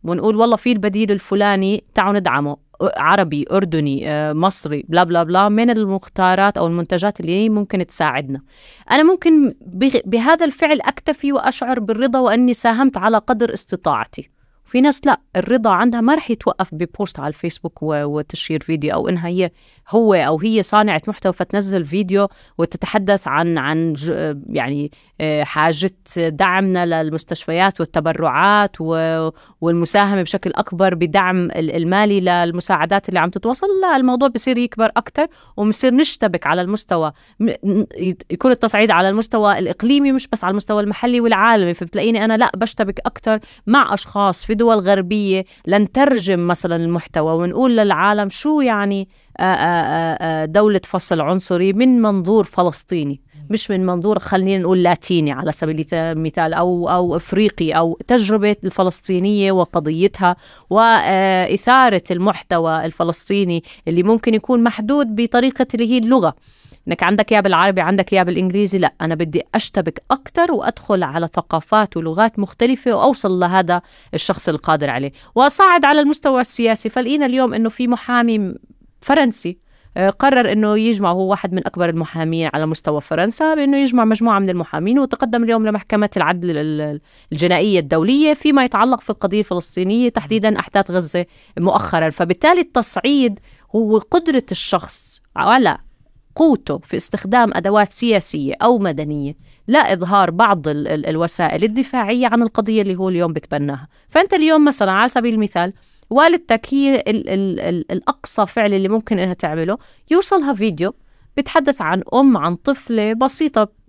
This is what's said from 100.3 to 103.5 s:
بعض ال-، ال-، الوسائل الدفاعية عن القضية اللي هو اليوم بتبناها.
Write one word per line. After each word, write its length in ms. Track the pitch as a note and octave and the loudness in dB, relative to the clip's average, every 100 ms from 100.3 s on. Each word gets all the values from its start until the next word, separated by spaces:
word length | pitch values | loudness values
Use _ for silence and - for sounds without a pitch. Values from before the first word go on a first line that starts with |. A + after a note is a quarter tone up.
بعض 360 | E3+ A3 G3 D3+ | 2 2 2 0
ال-، 200 | D3 D3 | -4 -4
ال-، 180 | D#3 D#3+ | -4 -2
الوسائل 580 | D#3 E3+ - E3 E3 | -2 -2 -2 -2 0
الدفاعية 640 | G#3+ A3+ C4+ B3+ G3+ B3 B3 | -2 -2 -2 -4 -2 0 2
عن 140 | A#3 | 2
القضية 400 | A3+ - G#3 A3 | 0 0 0 0
اللي 140 | G3 F#3 | 0 -2
هو 140 | F#3+ | -2
اليوم 240 | F3 F3 | 0 -2
بتبناها. 540 | D#3 - | -4 -6